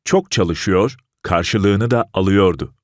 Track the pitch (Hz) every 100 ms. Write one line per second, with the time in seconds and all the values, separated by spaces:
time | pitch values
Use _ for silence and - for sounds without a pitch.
0 | - 190 190 - 87 82 - 92 117 -
1 | _ _ - 85 87 110 98 101 117 120
2 | - - 95 98 95 78 73 _